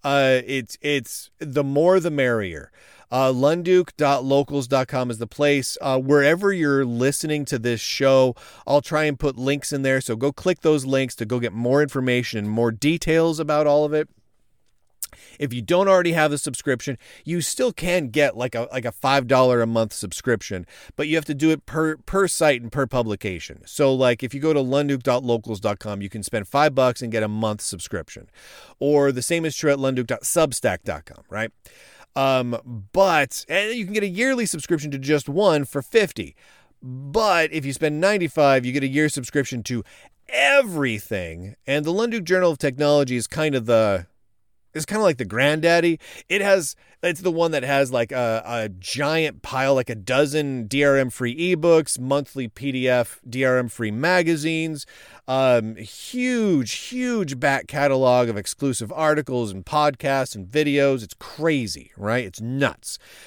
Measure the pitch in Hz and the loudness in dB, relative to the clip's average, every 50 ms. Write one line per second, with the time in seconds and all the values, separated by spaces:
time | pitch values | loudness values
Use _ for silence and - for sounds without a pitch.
0 | - 143 139 139 139 131 131 127 120 - 135 135 120 - - - - 147 147 139 | -4 0 2 2 4 4 4 2 0 -2 -4 -6 -6 -8 -12 -8 -6 -4 -4 -4
1 | 117 - - - - - _ _ 165 151 127 147 143 139 135 139 160 180 185 190 | -4 -6 -10 -14 -14 -16 _ _ -12 -4 -2 -2 -2 0 2 2 4 4 4 4
2 | 160 175 151 143 135 127 120 113 101 92 82 76 - - _ _ _ _ _ - | 2 0 0 0 0 2 0 0 -2 -4 -6 -10 -14 -16 _ _ _ _ _ -20
3 | - _ 123 127 135 131 131 123 135 143 160 175 170 175 185 180 175 - - - | -12 _ -2 0 2 2 2 2 2 2 2 2 2 4 4 4 4 2 -2 0
4 | 151 143 143 131 131 135 135 139 143 - 147 143 131 120 135 131 131 - - 131 | 2 2 2 2 2 2 2 2 2 0 -2 -4 -2 0 0 0 0 0 -2 -2
5 | 127 123 117 107 117 110 - - 147 147 143 139 127 - - - - 143 131 131 | -2 -4 -4 -6 -8 -8 -2 0 2 2 2 2 0 -4 -6 -6 -4 -2 -2 0
6 | 131 135 147 147 139 143 165 175 202 202 196 180 160 147 139 139 139 123 117 117 | 2 4 4 6 6 4 4 4 2 0 0 2 2 2 2 2 2 0 0 0
7 | 123 139 143 - - 156 151 147 143 - - 123 110 120 120 113 - - - - | 0 0 0 0 -2 -2 -2 -2 -2 -4 -4 -2 -2 -2 -2 -2 -4 -6 -2 2
8 | 139 135 135 135 131 127 120 - - - - - - - 131 147 - - 165 151 | 4 4 6 6 6 4 2 -4 -10 -20 -20 -14 -2 0 2 2 2 0 0 0
9 | 156 151 143 120 - 143 131 117 127 135 143 143 - - 147 139 135 135 131 131 | 0 0 -2 -2 -2 -4 -4 -2 -2 -2 -2 -2 -2 -4 -4 -2 0 0 0 0
10 | - - 117 110 123 147 147 - - 185 175 - - 160 156 147 131 135 135 135 | 0 -2 -4 -2 -2 -2 -2 -2 -2 -2 -2 2 2 2 2 4 2 0 0 0
11 | 135 127 - - 117 107 127 123 120 113 92 113 117 123 131 143 151 143 - 139 | 0 -2 -4 -6 -6 -4 -2 -2 -2 -4 -4 -2 0 2 4 4 2 2 0 -2
12 | 127 127 123 123 120 - - 110 104 107 107 113 117 117 113 104 - 147 165 165 | 0 0 0 0 0 -2 -4 -4 -4 -2 0 0 0 0 0 0 0 0 0 0
13 | - - 160 165 165 165 160 151 160 147 151 147 151 147 143 151 151 147 151 151 | 0 0 2 2 2 2 0 -2 -2 0 0 2 2 4 4 4 2 2 0 -2
14 | 156 - _ _ _ _ _ _ _ _ _ _ _ _ _ _ _ _ _ _ | -2 -4 _ _ _ _ _ _ _ _ _ _ _ _ _ _ _ _ _ _
15 | - - - - - - - - 147 135 120 123 110 - 175 180 196 196 190 185 | -16 -16 -16 -20 -20 -20 -10 -8 -6 -6 -6 -6 -2 0 2 2 4 6 6 6
16 | 175 170 165 165 156 151 143 143 - 147 127 - - 147 131 120 - 143 131 - | 4 4 2 2 2 2 0 -2 -4 -6 -8 -6 -2 -2 -2 -2 -4 -6 -8 -10
17 | - - - - - 147 165 175 151 - - - 254 247 185 - - 180 175 185 | -12 -20 -20 -16 -8 -4 -4 -2 -2 -4 -2 -2 -2 -2 -2 -2 -2 0 0 0
18 | 156 123 107 147 147 139 - 110 123 127 - 117 120 123 - 131 117 120 107 - | -2 0 0 2 2 2 2 -2 -4 -4 -4 -4 -6 -4 -6 -6 -6 -6 -6 -2
19 | - 127 139 139 131 117 135 127 127 127 123 120 117 113 113 113 113 107 - - | 0 2 2 2 2 4 4 6 6 6 4 4 2 2 2 0 0 -2 -4 -8
20 | - 95 - - - 127 120 101 - - 104 92 82 - - - - - - - | -10 -10 -10 -6 -2 -2 -2 -2 -2 -6 -10 -10 -10 -12 -18 -20 -20 -14 -8 -6
21 | 147 156 156 160 147 - 151 139 151 160 160 147 - - - 160 160 156 156 - | -4 -2 -2 -2 -2 -2 -2 0 2 2 2 2 -2 -6 -4 -2 -2 -2 -2 -4
22 | _ - - 190 196 175 - - 170 151 139 123 120 113 - 143 135 117 - 127 | _ -4 0 0 0 0 0 2 2 2 2 2 -2 -6 -4 -4 -4 -2 0 -2
23 | 120 110 104 98 - 104 92 82 - - 73 - - - - - 147 135 135 131 | -2 -2 -4 -4 -4 -6 -8 -8 -10 -14 -16 -20 -20 -10 -2 2 2 2 4 4
24 | 131 123 120 117 - 120 117 139 - 160 156 143 135 123 135 143 147 143 139 131 | 4 2 2 0 -2 -6 -6 -2 0 2 2 2 2 2 0 0 0 0 -2 -2
25 | 120 - 123 123 135 120 120 117 110 120 110 98 98 110 104 - - 107 104 98 | 0 0 0 0 0 0 0 -2 -2 -6 -8 -4 -4 -4 -4 -4 -6 -8 -8 -8
26 | 101 98 - 110 98 - - 110 101 - - 139 147 156 131 127 131 127 123 - | -8 -8 -10 -10 -8 -6 -6 -6 -6 -2 0 2 2 2 2 2 2 2 0 -2
27 | 127 117 110 113 107 107 107 107 110 110 107 104 - - - 90 - - - 87 | -6 -4 -2 -2 -2 -2 -2 -2 -2 -2 -4 -4 -6 -10 -10 -10 -10 -10 -8 -10
28 | 80 - - - - - _ - - - - - - - - _ 139 143 147 147 | -10 -10 -16 -20 -20 -20 _ -20 -20 -20 -20 -20 -20 -20 -8 _ 0 2 4 4
29 | 139 139 135 123 123 - 170 170 160 160 143 - - 151 143 139 135 135 131 127 | 4 4 2 0 -2 -2 -2 -2 -2 -2 -4 -2 0 0 2 2 0 0 0 -2
30 | 123 - 127 110 - - - 175 160 147 127 - - 117 92 85 - - 82 76 | -2 -2 -4 -6 -4 -2 0 2 2 2 0 -2 -2 -2 -2 -2 -4 -6 -8 -8
31 | - - - - - _ 92 104 110 113 - _ _ - - - - - - - | -10 -16 -20 -20 -18 _ -8 -6 -6 -6 -8 _ _ -20 -20 -20 -20 -20 -20 -20
32 | - _ _ 131 139 135 135 127 123 120 120 113 - 127 120 110 98 - - 180 | -20 _ _ 0 2 2 2 2 0 -2 -4 -6 -8 -10 -12 -14 -14 -4 2 4
33 | 190 190 165 156 139 123 - - - - 156 190 208 214 240 240 208 175 208 214 | 4 4 4 2 0 0 -4 -8 -8 -4 -2 -2 -2 -2 -4 -6 -6 -4 -4 -2
34 | 202 202 175 190 240 269 269 240 226 185 - 160 - - 175 156 143 151 139 135 | -2 -2 -2 0 0 0 2 0 -2 -2 -4 -6 -4 -2 -2 -2 -2 -4 -8 -6
35 | 135 139 156 147 - - 143 175 214 196 160 147 139 - - 143 131 - - 226 | 0 0 0 0 0 -2 0 2 4 4 4 4 0 -2 -4 -6 -6 0 2 2
36 | 208 165 - - 90 71 - _ _ _ _ _ _ _ _ _ - 131 127 131 | 2 2 -2 -8 -10 -12 -14 _ _ _ _ _ _ _ _ _ -16 -14 -12 -12
37 | 139 139 143 220 226 208 185 170 160 156 151 156 135 139 135 - 160 151 151 151 | -12 -6 -2 0 2 2 4 2 2 0 -2 -4 -6 -6 -4 -2 -2 -2 0 2
38 | 170 196 208 202 175 160 - 160 147 139 135 131 123 123 123 143 135 135 131 147 | 2 2 2 2 0 -2 2 4 4 6 6 4 2 0 -2 -2 -2 0 0 2
39 | 156 151 - 147 123 - - 147 131 - 131 123 107 - 127 117 - - - - | 0 0 0 -4 -8 -4 -2 -2 -2 -2 -4 -8 -6 -4 -4 -6 -6 -8 -14 -20
40 | - _ _ _ _ - - 240 277 277 277 285 269 214 175 156 143 127 110 104 | -20 _ _ _ _ -6 -2 0 2 4 4 4 4 2 0 -2 -2 -2 -2 -4
41 | - - 110 95 90 82 82 85 90 101 - - _ - 135 147 151 160 175 202 | -4 -6 -6 -6 -6 -6 -8 -12 -12 -14 -16 -14 _ -4 -2 -2 0 0 0 0
42 | 226 240 226 233 180 160 185 185 180 175 156 - - 143 127 131 147 147 147 147 | 0 0 -2 -4 -2 0 0 2 2 2 2 0 -2 -4 -2 0 2 4 4 4
43 | 143 127 123 123 113 - - 156 156 156 139 131 113 113 120 113 110 104 98 92 | 4 2 0 -4 -4 -4 -4 -2 -2 0 0 0 2 4 4 4 4 4 2 0
44 | 87 - _ _ _ _ _ _ _ _ _ _ _ _ - 160 156 - 196 214 | -2 -8 _ _ _ _ _ _ _ _ _ _ _ _ -10 -10 -8 -4 -2 2
45 | 214 190 151 120 123 92 101 117 131 143 151 160 151 170 170 170 170 175 165 160 | 2 2 2 0 -4 -6 -2 0 2 2 2 2 2 4 4 4 4 2 0 -2
46 | - - - - - - 175 202 196 202 196 185 160 - - - _ _ _ _ | -6 -12 -20 -20 -8 -4 -2 0 4 4 4 4 2 -2 -8 -12 _ _ _ _
47 | - 175 170 151 180 185 165 160 170 165 160 143 123 131 139 139 139 127 127 120 | -4 -4 -2 -2 -2 -2 0 2 0 0 0 0 0 0 2 2 2 2 2 0
48 | 120 117 135 127 123 117 110 113 - - 117 117 110 107 95 92 90 - - 127 | -2 0 -2 -2 0 0 0 -2 -4 -4 -6 -4 -4 -6 -8 -10 -10 -8 -6 -2
49 | 147 147 156 165 160 147 95 76 - - 127 131 131 135 139 131 123 - 117 107 | -2 0 0 0 0 -2 -4 -8 -12 -6 -4 -2 0 0 0 -2 -2 -4 -6 -8
50 | 95 127 127 135 147 143 139 156 147 143 135 127 117 104 131 139 143 143 139 135 | -6 -2 0 2 2 2 0 -2 -2 -2 -4 -6 -6 -4 -2 2 2 4 4 4
51 | 135 123 - - 127 120 120 147 170 180 180 160 151 170 165 160 156 - - - | 2 -2 -4 -4 -6 -4 -4 -2 -2 0 0 2 4 4 4 4 4 0 -4 -6
52 | 123 131 139 143 143 - - 135 127 110 - - 135 143 131 127 127 127 127 123 | -4 -2 -2 -2 -2 -4 -8 -8 -8 -8 -10 -8 -6 -6 -4 -2 0 2 2 2
53 | 117 - - - _ 127 113 127 131 131 127 127 123 117 - - 117 110 104 113 | 0 -2 -6 -14 _ -10 -4 0 0 2 2 2 0 -2 -6 -6 -6 -4 -4 -2
54 | 143 170 185 180 175 160 170 151 147 160 160 160 160 160 156 143 - - - - | 0 2 2 2 2 2 0 0 -2 -2 -4 -2 -4 -6 -6 -8 -12 -16 -20 -20
55 | - - - - _ - 131 131 135 131 123 117 110 110 113 - 113 104 - - | -20 -20 -20 -16 _ -4 0 2 4 4 4 4 2 0 -6 -10 -14 -16 -16 -16
56 | - - - 247 247 254 247 233 220 202 180 143 123 107 - - - - 240 254 | -16 -10 -6 -4 -2 0 0 0 2 2 2 2 2 0 -4 -8 -10 -8 -6 -4
57 | 254 247 240 220 190 139 139 123 135 143 135 131 - - - 147 139 143 135 131 | -2 -2 -2 -2 -2 -4 -4 -2 0 0 0 0 -2 -6 -4 0 0 2 2 4
58 | 131 127 123 123 123 117 110 101 95 - - - 143 139 123 - 117 104 - 139 | 4 4 4 4 4 2 0 -4 -6 -8 -6 -4 -2 -2 -2 -4 -6 -8 -4 0
59 | 160 156 151 151 143 - 131 123 120 104 95 95 95 - 151 151 151 147 139 - | 2 2 2 2 0 -2 -4 -4 -4 -4 -6 -10 -10 -2 0 2 2 2 0 0
60 | - 139 135 135 131 123 - 107 92 92 110 151 151 147 139 143 139 139 135 127 | -2 -2 0 0 -2 -4 -6 -10 -12 -4 -2 0 0 2 2 2 4 2 2 0
61 | 110 - - - - - - - 151 165 160 139 117 101 90 85 80 - _ - | -4 -8 -16 -18 -18 -18 -10 -4 0 0 0 0 0 -4 -6 -10 -14 -18 _ -8
62 | 98 104 113 123 123 95 - - 110 117 127 135 139 117 - - - - - - | -4 -2 -2 -2 -2 -6 -10 -10 -8 -6 -2 0 0 0 -2 -4 -10 -14 -14 -14
63 | _ - - - - | _ -20 -20 -20 -20